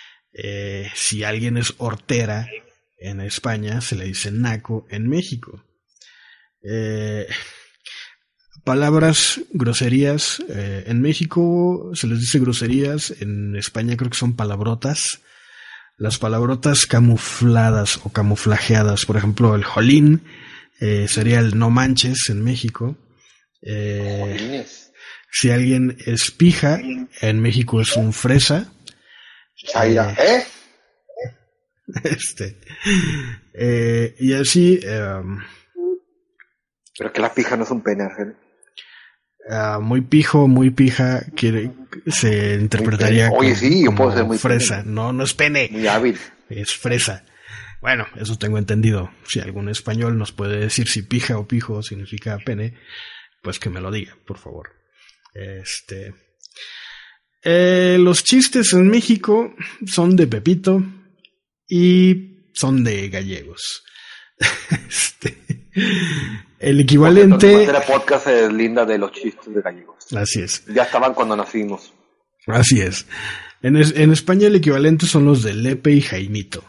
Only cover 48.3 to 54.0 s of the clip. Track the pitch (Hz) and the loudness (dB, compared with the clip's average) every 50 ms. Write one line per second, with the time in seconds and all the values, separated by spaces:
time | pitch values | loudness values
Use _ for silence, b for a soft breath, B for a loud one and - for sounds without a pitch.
48.3 | 113 - - 104 107 107 101 - 107 107 110 113 107 98 92 92 - _ _ - | -6 -6 -4 -4 -2 -2 -2 -2 0 2 2 2 0 0 -4 -8 -12 _ _ -8
49.3 | - 110 95 95 95 101 101 101 107 - - 107 110 113 117 117 117 110 107 - | -8 -8 -8 -8 -10 -10 -8 -8 -8 -8 -8 -6 -6 -4 -4 -4 -4 -4 -4 -6
50.3 | - - 101 101 104 104 104 107 - - 117 - - 110 101 - 123 123 117 - | -8 -8 -8 -6 -4 -4 -4 -4 -2 -4 -4 -4 -4 -6 -6 -4 -4 -4 -4 -4
51.3 | 120 107 104 - 127 117 - - 110 104 107 - 107 98 98 - - 107 - 110 | -6 -6 -6 -4 -4 -4 -4 -6 -8 -10 -10 -12 -12 -14 -14 -14 -16 -14 -10 -10
52.3 | 104 101 - - 113 104 107 117 120 B B B B B B B B B B B | -10 -10 -8 -8 -8 -6 -8 -8 -10 B B B B B B B B B B B
53.3 | B _ - 92 92 - - 104 87 92 92 95 104 107 | B _ -14 -12 -12 -10 -8 -10 -8 -8 -10 -8 -8 -8